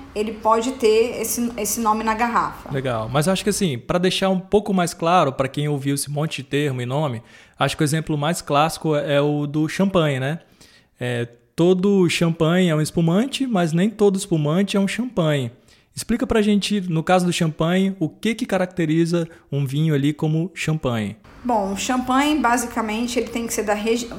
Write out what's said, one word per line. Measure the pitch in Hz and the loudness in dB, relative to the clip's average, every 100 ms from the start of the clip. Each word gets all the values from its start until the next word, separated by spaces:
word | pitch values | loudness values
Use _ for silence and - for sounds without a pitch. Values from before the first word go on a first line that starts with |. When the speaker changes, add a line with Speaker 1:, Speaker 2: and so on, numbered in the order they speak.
| - 208 | -10 -6
Speaker 1:
ele | 214 | -6
pode | 214 220 226 247 | -2 2 2 2
ter | 262 220 220 240 - | 2 4 4 2 -2
esse, | 220 - 233 - | -4 -4 -4 -4
esse | 208 240 | -4 -2
nome | 214 220 | 0 0
na | 220 | 0
garrafa. | 214 233 208 147 - - | -2 0 0 -2 -6 -8
Speaker 2:
Legal, | 135 131 113 110 | -4 -2 -4 -2
mas | 143 165 | 0 2
acho | 190 | 0
que | 214 | 0
assim, | 196 185 120 | 0 0 -2
pra | - 175 | -2 0
deixar | 180 - 190 | 2 2 0
um | 190 | 0
pouco | - 208 214 | 2 0 2
mais | 185 170 | 0 0
claro | - 165 180 139 | 0 2 4 4
pra | 127 131 | 0 -2
quem | 147 147 | -2 -2
ouviu | 143 139 139 | -2 -2 -2
esse | 139 | -4
monte | 147 160 - | -4 -4 -6
de | 127 | -4
termo | 143 147 127 | -2 0 -2
e | 123 | -4
nome, | 139 151 110 - - - - | -2 -2 -4 -10 -20 -12 -2
acho | 139 - | -2 0
que | |
o | 147 | 0
exemplo | 160 156 151 | 0 -2 -2
mais | 147 175 | -2 -2
clássico | - 143 160 - 160 147 | 0 2 2 0 -2 0
é | 151 143 | 2 2
o | 147 147 147 | 2 0 -2
do | 151 156 | -2 -2
champanhe, | - 196 185 151 131 | 0 2 2 2 0
né? | 135 170 - _ - - _ - | -4 -6 -10 _ -20 -20 _ -8
É, | 123 120 120 - _ - | -4 -4 -4 -10 _ 2
todo | 175 185 202 196 170 | 4 4 4 4 4
champanhe | - 170 165 156 180 180 | 2 0 2 2 2 2
é | 156 | 2
um | |
espumante, | 151 175 165 185 277 - 269 | 0 0 2 2 0 -2 -2
mas | 196 170 | 0 2
nem | 170 214 | 2 0
todo | 214 202 190 | 2 2 2
espumante | - 160 147 170 202 202 | 0 0 2 0 0 0
é | |
um | 196 | 0
champanhe. | - 254 - 156 143 117 - _ _ _ | -2 -4 -2 0 0 -2 -10 _ _ _
Explica | - - 240 269 | -8 -4 -2 0
pra | 226 | 2
gente, | 208 202 - 208 | 2 2 0 -2
no | 180 160 | -2 -2
caso | 156 185 180 | 2 2 2
do | |
champanhe, | 165 165 151 165 185 196 190 | 0 0 0 0 2 0 0
o | 156 | -4
que | - 214 | -2 -4
que | 226 254 | -2 -2
caracteriza | 190 185 - 160 165 165 170 165 - - | -2 -2 -2 0 2 2 0 -2 -10 -6
um | 143 135 | -2 -2
vinho | 143 160 | 0 2
ali | 143 143 | 2 2
como | 151 156 156 175 | 0 0 0 -2
champanhe. | - - 156 131 117 101 - - - | -4 -4 -2 -2 -2 -4 -8 -18 -8
Speaker 1:
Bom, | 247 220 196 | -2 -2 -2
o | 196 | -4
champanhe, | - 254 247 262 294 302 | -4 -2 0 2 2 2
basicamente, | 233 240 240 240 220 220 240 262 | 2 0 -2 -4 -4 -4 -2 -2
ele | 220 | -4
tem | 247 226 | -6 -6
que | |
ser | - | -4
da | 208 | -2
regi-, | 208 226 240 - | -2 0 -2 -4